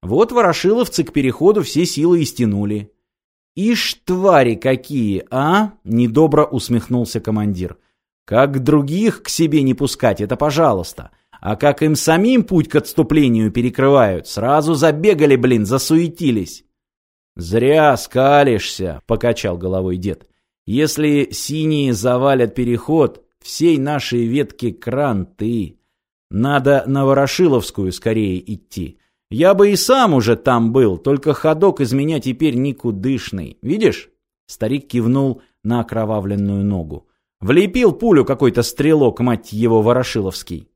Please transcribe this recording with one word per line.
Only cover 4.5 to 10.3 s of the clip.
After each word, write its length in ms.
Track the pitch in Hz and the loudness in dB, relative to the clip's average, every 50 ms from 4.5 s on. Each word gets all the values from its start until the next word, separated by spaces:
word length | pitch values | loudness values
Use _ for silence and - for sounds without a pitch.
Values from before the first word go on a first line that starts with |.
| 113 | 0
какие, 720 | 113 - 135 131 131 - - 147 135 113 104 98 92 - _ | -2 -2 -2 -2 -2 -4 -8 -4 -2 -2 -2 -2 -4 -6 _
а?" 420 | - 131 139 151 180 202 214 208 - _ _ | -4 -2 0 2 2 2 0 -2 -6 _ _
недобро 600 | - 113 117 120 117 113 139 160 160 143 156 151 | -2 0 0 0 2 2 2 2 4 4 2 2
усмехнулся 760 | - - 120 - - 120 117 - - 123 123 120 - - 113 | 2 -2 -6 -4 -2 -2 -2 -2 -2 -4 -4 -4 -4 -6 -8
командир. 560 | - - 107 107 104 104 98 87 90 87 90 _ _ _ _ _ _ _ _ _ _ | -6 -4 -4 -2 -2 -4 -4 -4 -8 -10 -12 _ _ _ _ _ _ _ _ _ _
"Как 380 | - 104 113 127 147 139 135 | -2 2 2 2 2 0 -2
других 600 | 127 123 151 151 143 139 156 190 220 226 - - | 0 2 2 2 2 0 -2 0 0 0 -2 -2
к 60 | _ - | _ -10
себе 340 | - - 170 156 143 151 | -2 -2 0 2 2 2
не 120 | 139 131 127 | 2 2 0
пускать, 480 | - 139 135 - - - 117 98 - | 0 -2 -4 -4 -2 -2 -2 0 -2
это 140 | 104 101 | -4 -6